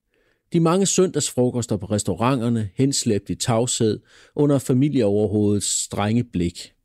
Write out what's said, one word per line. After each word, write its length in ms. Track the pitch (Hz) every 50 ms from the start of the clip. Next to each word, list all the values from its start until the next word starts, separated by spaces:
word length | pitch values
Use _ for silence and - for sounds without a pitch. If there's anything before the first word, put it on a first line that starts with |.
| _ _ _ _ _ _ _ _ _ _ -
de 60 | 170
mange 260 | 165 165 170 196 196
søndagsfrokoster 920 | - - - 185 175 - 147 135 - - - 123 123 120 123 113 - 113 98
på 80 | 95
restauranterne, 840 | 92 107 104 - - 92 80 110 123 139 127 110 120 120 113 107 95 -
henslæbt 540 | - 135 139 135 - - 123 107 101 - -
i 60 | 90
tavshed 640 | - - - 117 113 123 120 - - 120 110 104 - - _ - - - - -
under 240 | - 147 143 143 135
familieoverhovedets 1200 | - - 135 127 139 151 139 135 113 101 101 104 107 101 101 107 104 101 104 101 - - - - -
strenge 400 | - - 104 101 104 110 120 120
blik. 500 | - - 87 85 87 - - - - _ _ _